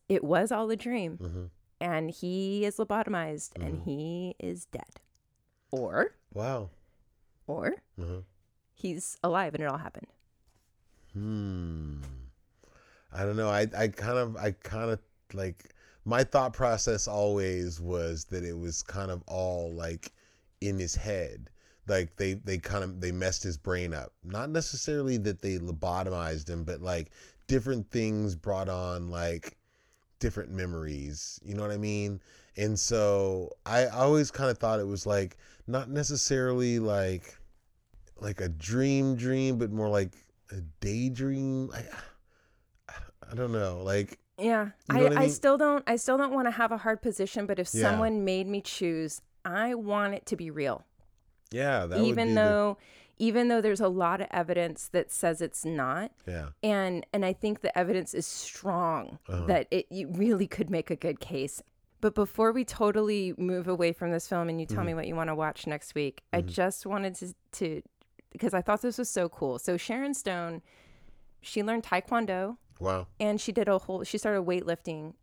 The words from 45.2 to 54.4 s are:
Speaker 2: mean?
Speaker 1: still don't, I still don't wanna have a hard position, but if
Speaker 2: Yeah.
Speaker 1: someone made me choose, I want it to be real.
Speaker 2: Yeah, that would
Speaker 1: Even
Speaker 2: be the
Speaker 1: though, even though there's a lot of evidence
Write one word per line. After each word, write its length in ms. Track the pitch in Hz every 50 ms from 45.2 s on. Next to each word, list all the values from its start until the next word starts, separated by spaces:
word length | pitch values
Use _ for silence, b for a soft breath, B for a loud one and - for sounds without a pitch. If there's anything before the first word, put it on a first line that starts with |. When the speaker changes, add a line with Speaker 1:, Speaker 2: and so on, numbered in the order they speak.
Speaker 2:
mean? 100 | 269 294
Speaker 1:
still 260 | 294 - - 269 277
don't, 260 | 285 302 294 285 277 -
I 100 | 226 233
still 220 | 233 - 254 262 269
don't 160 | 277 254 269
wanna 160 | 269 247 240
have 200 | 220 233 233 214
a 60 | 226
hard 240 | 214 - 226 220 214
position, 460 | - 233 - - 190 - - 214 202
but 120 | 202 190 180
if 140 | 175 -
Speaker 2:
Yeah. 100 | - 110 214 208
Speaker 1:
someone 340 | 214 214 220 220 220 208
made 240 | 196 190 185 190 190
me 140 | 196 202 202
choose, 640 | - - - - 190 170 165 160 160 151 - - - _ _ _
I 320 | - 180 175 202 226 247 247
want 380 | 226 208 202 208 208 202 202
it 140 | 202 - -
to 100 | - 208
be 140 | 170 165 160
real. 340 | 147 151 139 131 95 - - _ _ _ - - _ _ _ _ _ _ _ -
Speaker 2:
Yeah, 360 | 110 123 139 143 131 104 90
that 120 | 85 - -
would 80 | 220
Speaker 1:
Even 220 | - - 233 226 226
Speaker 2:
be 60 | 214
the 60 | 214
Speaker 1:
though, 380 | 214 214 208 208 208 208 196 - b b b b b b b b
even 300 | 220 226 214 247 240 240
though 140 | 233 226
there's 180 | 208 214 196 208
a 80 | 214 185
lot 320 | 180 190 175 170 185 185
of 60 | 196 -
evidence 580 | - 180